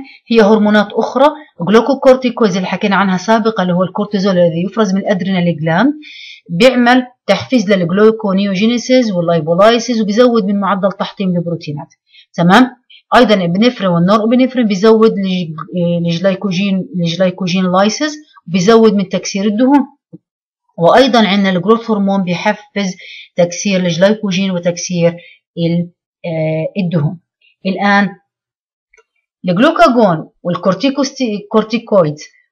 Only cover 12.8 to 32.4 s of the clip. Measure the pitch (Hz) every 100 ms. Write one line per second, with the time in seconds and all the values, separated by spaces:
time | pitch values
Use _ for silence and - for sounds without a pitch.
12.8 | _ _ - 226 247 202 170 185 240 247
13.8 | 190 170 175 220 220 247 254 254 220 190
14.8 | 220 220 220 185 190 180 165 156 - 180
15.8 | 170 170 170 170 190 190 202 175 202 190
16.8 | - 180 170 175 185 180 185 185 185 185
17.8 | 214 - 302 302 - _ - 185 185 226
18.8 | 220 202 190 185 - 196 208 208 262 285
19.8 | - _ _ - _ _ _ _ _ -
20.8 | 165 220 269 226 202 202 196 185 190 226
21.8 | 226 208 196 196 180 170 214 208 - 202
22.8 | 190 - - - - - 175 - 202 185
23.8 | 180 165 196 214 208 185 196 175 175 170
24.8 | - 175 170 170 - _ _ 170 170 170
25.8 | 175 _ _ _ 175 160 156 156 160 202
26.8 | 175 165 147 185 _ _ _ _ 190 180
27.8 | 202 202 190 - _ _ _ _ _ _
28.8 | _ _ _ _ _ _ 180 180 302 349
29.8 | 330 240 202 160 - _ 175 170 190 180
30.8 | 277 277 269 - 240 208 - 214 214 226
31.8 | - 202 156 147 - _